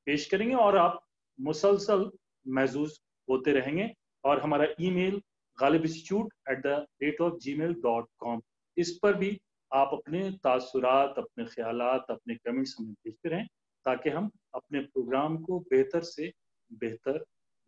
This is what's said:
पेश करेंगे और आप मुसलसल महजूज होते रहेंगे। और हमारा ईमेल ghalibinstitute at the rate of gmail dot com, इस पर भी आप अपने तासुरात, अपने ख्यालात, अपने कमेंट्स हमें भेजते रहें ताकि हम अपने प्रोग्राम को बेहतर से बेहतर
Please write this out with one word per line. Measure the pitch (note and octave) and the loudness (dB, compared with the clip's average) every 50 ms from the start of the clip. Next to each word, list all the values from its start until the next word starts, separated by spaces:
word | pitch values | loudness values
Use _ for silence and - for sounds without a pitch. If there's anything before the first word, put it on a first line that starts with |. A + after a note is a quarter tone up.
| - | -4
पेश | - C#4 D4 - | -2 -2 0 0
करेंगे | - G3 G3 A3 A#3+ C4 | 0 -2 0 0 2 4
और | B3 A3 G3+ G3 F#3+ | 6 6 6 8 6
आप | E3+ F3+ - - _ _ _ _ _ _ _ - | 6 4 2 -2 _ _ _ _ _ _ _ -8
मुसलसल | C3 D3 D#3 - - G3+ G3+ G3 G3 - G#3 F#3 G3+ - - - _ _ _ _ - C3 | -4 -4 -2 2 4 4 4 4 4 2 2 2 2 -2 -6 -16 _ _ _ _ -8 -4
महजूज | C3 C3 C3+ C3+ C3+ C#3+ D3 D#3 - - _ _ _ _ _ - | 0 0 0 0 0 -2 -4 -4 -6 -12 _ _ _ _ _ -2
होते | C3 C3 C3 D3 | -2 0 2 2
रहेंगे। | C#3+ C3+ B2+ C3+ D3+ F3 G#3 A#3 - _ _ _ _ _ - | 2 2 2 0 -2 -2 -4 -4 -6 _ _ _ _ _ 2
और | C3+ C#3+ - | 2 2 2
हमारा | - D#3 D3 C#3+ D3+ D#3 - - | 2 0 2 2 2 0 0 -2
ईमेल | E3 F#3 F3+ F3+ F#3 F#3+ G3 G3+ - _ _ _ _ _ _ - C3 | -2 0 0 0 0 0 -2 -4 -8 _ _ _ _ _ _ 0 2
ghalibinstitute | C#3+ D#3+ D#3+ D#3+ D#3+ - - - - F#3+ G#3+ - G#3 _ _ - C3+ | 4 4 4 2 0 -4 -6 -6 -4 -2 -2 -2 -4 _ _ -6 -6
at | C3 C3 C3+ | -4 -2 -2
the | C#3+ C#3+ D3 D3 - _ - C#3 | -2 -2 -2 -4 -8 _ -4 -2
rate | D3 D3+ D3+ | -2 0 0
of | E3+ E3+ E3+ E3+ B2+ C3+ | 0 -2 -2 -4 -8 -6
gmail | C#3+ D3+ D#3+ E3+ E3+ E3+ - | -4 -2 -2 -2 -4 -2 0
dot | A#2+ A#2 A#2 A#2 - _ - A#2+ | 0 0 0 -2 -6 _ -10 -6
com, | A#2+ A#2 A2+ - _ _ _ _ _ - F3 | -6 -6 -6 -8 _ _ _ _ _ -4 -2
इस | E3+ E3+ F3 - - | -2 -2 -2 0 2
पर | G#3 G3 | 2 2
भी | F3 F#3+ G3+ G#3 - _ _ _ _ _ - C3 | 2 0 -2 -4 -6 _ _ _ _ _ -2 2
आप | C3+ C#3 - D3+ | 2 2 2 0
अपने | - - D3+ D#3 F3+ G3 F#3+ | -8 -6 -6 -4 -4 -4 -4
तासुरात, | F#3+ - - C3+ B2+ B2+ B2+ - - C3 B2 B2+ C3 C#3 C#3 C#3+ - B2 | -6 -2 0 0 0 0 0 -2 -4 0 2 4 4 4 4 2 0 -6
अपने | A2 - - A#2+ A#2 | -8 -8 -8 -10 -10
ख्यालात, | A#2 - - A2+ A2+ A#2 A#2+ A#2+ B2 C3 C3 - - | -10 -8 -6 -6 -4 -4 -2 0 0 0 0 -2 -4
अपने | A#2 A2+ - A#2+ A2+ | -10 -10 -8 -10 -10
कमेंट्स | A#2 - A#2+ B2 C3 C3+ C3 - - | -8 -6 -6 -4 -4 -4 -6 -6 -12
हमें | A2+ A2 G#2 | -12 -12 -12
भेजते | _ - A2+ A2 _ - E3+ | _ -14 -16 -16 _ -6 -6
रहें | D#3 F#3 A#3 - _ _ _ _ _ _ - | -4 -4 -6 -8 _ _ _ _ _ _ -2
ताकि | B2+ B2+ B2+ - D#3 | -2 -2 0 -2 -2
हम | C#3 D#3+ G#3 G#3+ - _ _ _ - | -2 -2 -4 -4 -6 _ _ _ -14
अपने | B2+ - - D3 C#3 | -14 -12 -6 -6 -6
प्रोग्राम | C#3 - - C3+ A#2+ A#2+ C3 C3 D3 D#3 D#3+ D#3+ | -6 -4 -6 -6 -4 0 0 0 0 0 -2 -4
को | D#3+ - F#3 F3 | -4 -4 -6 -6
बेहतर | F3 - C3+ C3 C3+ C3+ - E3+ | -2 2 4 4 4 4 0 -4
से | E3 - - - D#3 F3 - _ _ _ _ _ _ _ A#2 | -4 -4 -10 -8 -10 -10 -10 _ _ _ _ _ _ _ -12
बेहतर | G#2+ A#2+ A2+ A2+ A2+ - C3+ C#3 D#3 D#3 _ _ _ _ _ _ _ _ | -8 -6 -6 -6 -6 -4 -4 -4 -4 -6 _ _ _ _ _ _ _ _